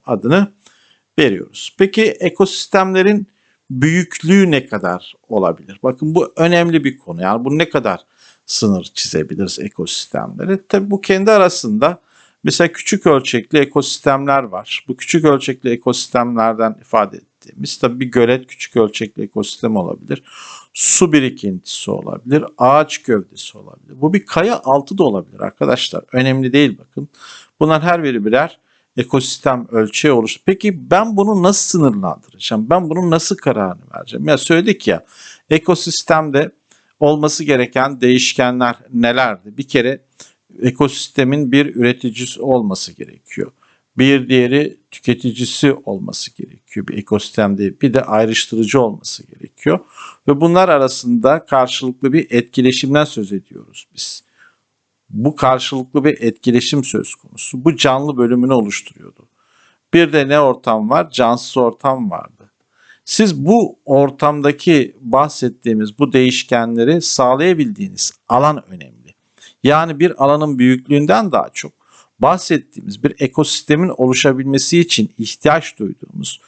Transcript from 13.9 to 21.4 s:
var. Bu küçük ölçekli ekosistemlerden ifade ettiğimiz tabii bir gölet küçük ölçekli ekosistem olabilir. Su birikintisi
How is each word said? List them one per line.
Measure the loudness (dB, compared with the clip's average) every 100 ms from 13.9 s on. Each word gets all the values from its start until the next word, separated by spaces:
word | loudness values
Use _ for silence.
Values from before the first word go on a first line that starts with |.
| -2 0 0 0 -2
var. | -2 -8 -10 -10 -8
Bu | -10
küçük | -2 2 4
ölçekli | 2 0 -6 -4
ekosistemlerden | -2 -2 -4 -2 -2 0 0 0 0 -2 -4
ifade | _ 0 0 -4
ettiğimiz | -20 _ -20 -14 -12 -4
tabii | -4 -2
bir | -2
gölet | 2 4 2 -4
küçük | -14 -4 0
ölçekli | 0 -2 -8 -8
ekosistem | -8 -6 -6 -6 -4 -2
olabilir. | -4 -8 -8 -10 -10 -20 -20 -20 -18
Su | -6 -2 2 4
birikintisi | 4 2 -2